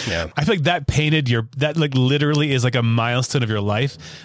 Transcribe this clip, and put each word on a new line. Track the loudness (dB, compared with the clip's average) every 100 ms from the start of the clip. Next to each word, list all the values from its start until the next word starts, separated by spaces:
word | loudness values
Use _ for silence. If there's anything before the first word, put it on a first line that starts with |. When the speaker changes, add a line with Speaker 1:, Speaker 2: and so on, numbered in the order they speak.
| -4
Speaker 1:
yeah. | -4 -4 -2
Speaker 2:
I |
feel | 0
like | 2
that | 2 0 0
painted | 0 2 2 2
your, | 0 -2 -2
that, | -2 0
like, | 0
literally | 2 2 2 2 2 2
is, | 2
like, | 2
a | 0
milestone | 2 2 0 0 -2 -2
of | 0
your | -2
life | 0 0 -2 -6 -18 -20